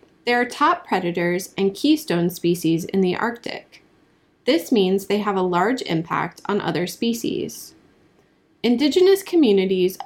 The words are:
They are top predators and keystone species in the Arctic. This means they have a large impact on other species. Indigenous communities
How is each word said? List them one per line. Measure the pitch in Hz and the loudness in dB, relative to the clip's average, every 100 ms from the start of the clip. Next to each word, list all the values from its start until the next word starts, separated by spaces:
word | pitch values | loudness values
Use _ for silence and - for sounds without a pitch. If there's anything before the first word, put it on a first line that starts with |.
| _ _ - | _ _ -4
They | |
are | 240 | -2
top | 240 - 294 339 | -2 0 0 0
predators | - 196 196 180 175 175 185 - | -2 -4 -2 -2 -2 -2 -6 -4
and | 196 196 | -2 0
keystone | 277 302 - 175 175 | 0 0 0 -2 -2
species | 175 170 175 160 165 180 | -2 -2 0 0 -2 -2
in | 196 | 0
the | 185 | 0
Arctic. | - 226 233 - - - - _ _ _ _ _ _ - | 0 -4 -6 -12 -12 -16 -20 _ _ _ _ _ _ 0
This | 330 - | 0 2
means | 233 185 190 196 | 2 2 0 0
they | 208 | -2
have | 208 190 | -2 -2
a | |
large | 180 175 190 262 | -2 0 0 -2
impact | - 165 165 160 165 - - | -4 -4 -4 -6 -6 -8 -6
on | 202 | -4
other | - 160 180 | -4 -4 -6
species. | - 233 226 - - - - - - _ _ _ _ _ _ _ _ | -4 -4 -2 -4 -6 -8 -12 -18 -20 _ _ _ _ _ _ _ _
Indigenous | 233 240 294 370 370 381 | -2 2 2 6 6 6
communities | - 349 262 196 190 190 180 185 | 4 4 6 6 4 2 2 0